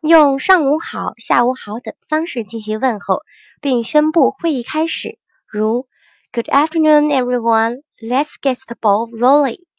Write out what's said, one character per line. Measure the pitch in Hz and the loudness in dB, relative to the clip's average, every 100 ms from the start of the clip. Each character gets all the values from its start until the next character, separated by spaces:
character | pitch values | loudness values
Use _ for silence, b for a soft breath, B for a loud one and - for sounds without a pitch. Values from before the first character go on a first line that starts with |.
用 | 311 330 285 269 | 6 6 6 2
上 | - 370 | -2 0
午 | 277 302 | 0 -2
好、 | - 208 180 - | -4 -8 -8 -8
下 | - 269 | -2 0
午 | 240 | 2
好 | 254 - 220 | -2 -8 -10
等 | 233 - _ | -10 -14 _
方 | 311 330 | -4 -4
式 | 254 | -8
进 | 208 226 | -8 -10
行 | 208 214 | -6 -2
问 | 254 214 | -2 -2
候， | - 190 _ b b b | -4 -4 _ b b b
并 | 285 247 | -2 -2
宣 | 226 302 302 | 2 2 2
布 | 320 240 | 2 2
会 | - 339 | 0 -4
议 | 277 | -4
开 | 233 311 320 | -4 -4 -4
始， | - 196 - _ _ _ | -4 -10 -12 _ _ _
如 | 208 214 240 262 _ _ _ _ | -4 -2 -2 -6 _ _ _ _
Good | - 233 | -8 0
afternoon, | - 202 330 311 302 294 | 0 2 2 4 4 4
everyone. | 285 247 247 226 226 226 247 _ _ | 0 0 -2 0 0 0 -4 _ _
Let's | 226 247 302 - | -4 -2 -2 -4
get | 277 254 | -4 -4
the | - 226 | -8 -4
ball | 226 202 233 | 0 0 -2
rolling. | 226 247 285 277 - _ | 0 2 4 2 -4 _